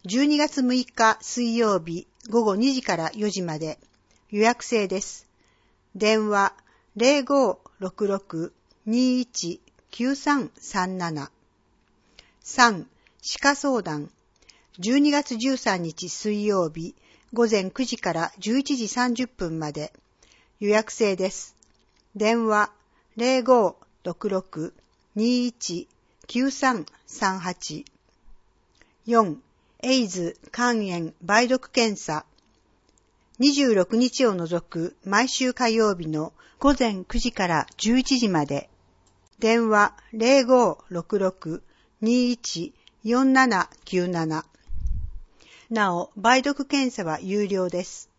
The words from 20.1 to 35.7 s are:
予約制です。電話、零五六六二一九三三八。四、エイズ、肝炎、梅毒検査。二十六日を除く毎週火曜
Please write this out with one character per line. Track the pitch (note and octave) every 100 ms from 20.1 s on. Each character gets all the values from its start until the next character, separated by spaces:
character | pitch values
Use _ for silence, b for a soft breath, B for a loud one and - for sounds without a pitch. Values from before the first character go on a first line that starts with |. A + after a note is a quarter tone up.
| _ b b b _
予 | G#3
約 | G#3+ A3
制 | - G#3+ F#3+
で | F#3+
す。 | - - _ _ _ _ _ _ G3+
電 | G#3+ A#3 A3+
話、 | G#3 G#3 _ _ _ _ -
零 | A#3+ C4
五 | A#3+ B3 F#3+ - _ _
六 | F3+ E3+ G#3
六 | F#3+ - D#3 D#3+ _ _ _ _ G#3
二 | A3+ B3 B3
一 | _ - F3 - _ _ _ -
九 | A#3+ C4+
三 | C4 C4+ A3+ D#3 _ -
三 | - G3 F#3+
八。 | F3 F3 - D3+ - _ _ _ - - _ _ _ _ b b -
四、 | A#3 G#3 - _ _ _ _
エ | B3+ C4
イ | G#3+
ズ、 | F3+ E3+ - -
肝 | - A#3+ A#3 G3
炎、 | E3+ D#3+ -
梅 | F3 G#3 A#3+
毒 | B3+ -
検 | - A3+ G3
査。 | - - - _ _ _ _ _ _ _ _ _ _ -
二 | C4+
十 | C#4+ C4+
六 | G3+ F3+ A3+
日 | B3 - B3
を | F#3
除 | E3 E3+ -
く | E3+ E3+ -
毎 | G3 G3+ B3+
週 | - B3+
火 | B3
曜 | A#3+